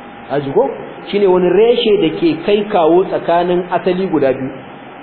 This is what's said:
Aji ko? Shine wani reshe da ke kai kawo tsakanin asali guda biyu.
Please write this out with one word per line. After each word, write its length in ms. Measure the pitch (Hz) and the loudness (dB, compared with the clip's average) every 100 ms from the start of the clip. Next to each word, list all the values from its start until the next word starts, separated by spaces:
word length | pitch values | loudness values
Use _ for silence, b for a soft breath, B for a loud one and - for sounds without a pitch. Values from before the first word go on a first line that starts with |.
| - - - | -18 -18 -6
Aji 220 | 139 139 | -4 -2
ko? 160 | 165 269 - - - - | 0 0 -4 -12 -14 -6
Shine 160 | 202 196 | 0 2
wani 200 | 180 180 | 4 4
reshe 440 | 185 233 240 220 202 | 4 4 4 2 2
da 60 | 160 156 | 2 0
ke 160 | 170 151 - | 0 0 0
kai 140 | 208 202 | 0 0
kawo 380 | 185 156 175 185 | 2 4 4 2
tsakanin 560 | 160 - 175 175 175 175 | -2 0 0 2 0 -2
asali 360 | 175 185 180 190 | -2 -2 -2 0
guda 220 | 151 131 127 | 0 2 0
biyu. 160 | 131 - - - - - | -4 -10 -16 -18 -20 -10